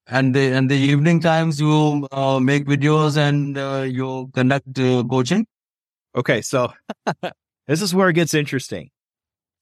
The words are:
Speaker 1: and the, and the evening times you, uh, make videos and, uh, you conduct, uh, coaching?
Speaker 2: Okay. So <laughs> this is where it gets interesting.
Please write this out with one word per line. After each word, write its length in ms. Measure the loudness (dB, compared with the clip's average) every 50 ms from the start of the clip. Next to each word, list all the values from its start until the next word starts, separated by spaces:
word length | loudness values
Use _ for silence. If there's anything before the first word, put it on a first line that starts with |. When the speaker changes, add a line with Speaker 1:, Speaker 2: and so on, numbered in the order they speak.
| _
Speaker 1:
and 260 | -4 -2 0 0 2 2
the, 200 | 2 2 2 2
and 180 | 0 0 2
the 40 | 2
evening 440 | 2 2 2 2 2 4 2 2 2
times 400 | 2 2 2 2 0 -2 -2 0
you, 480 | 0 2 2 4 2 2 0 -2 -4 -6
uh, 280 | -4 -2 0 0 2 2
make 260 | 2 2 2 0 0
videos 520 | 0 -2 0 2 2 2 2 2 2 2
and, 400 | 2 2 2 2 0 -2 -4 -6
uh, 240 | -6 -6 -6 -4 -4
you 480 | -4 -4 -4 -6 -6 -6 -6 -8 -10 -6 -2
conduct, 460 | 0 2 2 2 0 -4 -6 -4 0
uh, 240 | 0 2 2 2 0
coaching? 420 | 0 0 0 0 0 0 -2 -2 -4 _ _ _ _ _ _ _ _ _ _ _ _ -6
Speaker 2:
Okay. 260 | -4 0 0 0 0
So 300 | -2 -2 -2 -2 -2 -2 -6 _ _ -16 -14 _ -6 -8 -6 -6
<laughs> 480 | -8 -12 -12 _ _ _ _ _ _
this 140 | -4 -4 -2
is 120 | -2 0 2
where 140 | 2 2
it 60 | 4 4
gets 200 | 2 0 0 0
interesting. 560 | -2 -2 -2 -6 -8 -8 -8 -12 -12 -14 -16 _ _ _ _ _ _ _ _ _ _ _ _ _ _